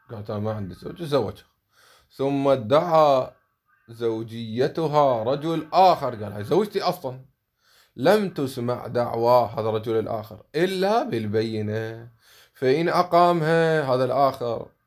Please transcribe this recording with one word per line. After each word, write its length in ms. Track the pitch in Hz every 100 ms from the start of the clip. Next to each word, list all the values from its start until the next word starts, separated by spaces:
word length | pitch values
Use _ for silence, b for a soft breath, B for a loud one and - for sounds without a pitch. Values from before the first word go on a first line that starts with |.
| _
قالت: 200 | 113 104
أنا 80 | 107
ما 140 | 107
عندي 220 | 107 95
زوج، 240 | 90 - -
تزوجها، 460 | 165 139 98 - _ _ _ b b b b -
ثم 320 | 135 139 139
ادعى 840 | 135 107 143 175 160 151 131 - - _ _ _ _ _
زوجيتها 1300 | 113 117 113 113 113 113 113 147 - 156 151 139 117
رجل 460 | 110 147 160 160 -
آخر، 420 | 165 185 165 135
قال: 180 | 113 101
هاي 120 | 104
زوجتي 380 | 107 160 214 196
أصلًا، 380 | 170 180 131 131 - _ _ _ b b b -
لم 340 | 143 214 190
تسمع 560 | 165 135 127 120 120 -
دعوى 640 | 120 120 117 117 123 110 110
هذا 100 | 110
الرجل 300 | 110 113 113
الآخر 440 | - 110 107 98 -
إلا 480 | 151 185 185 190 226
بالبينة، 1080 | 269 117 107 110 113 110 104 107 113 113 120 _ b b b
فإن 340 | _ 131 147 170
أقامها 920 | 160 180 170 175 175 156 165 165 160
هذا 220 | 135 127
الآخر 600 | 127 123 139 127 120 113 - _